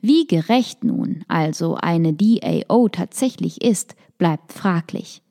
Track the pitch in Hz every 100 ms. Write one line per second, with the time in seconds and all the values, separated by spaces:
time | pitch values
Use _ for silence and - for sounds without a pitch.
0 | 214 311 294 165 160 240 233 - - 62
1 | - - - 170 156 160 165 - - 170
2 | 165 156 208 233 - 165 - 233 233 -
3 | 175 - 262 - 175 160 233 202 - -
4 | _ _ 175 151 _ - 202 170 160 -
5 | - - _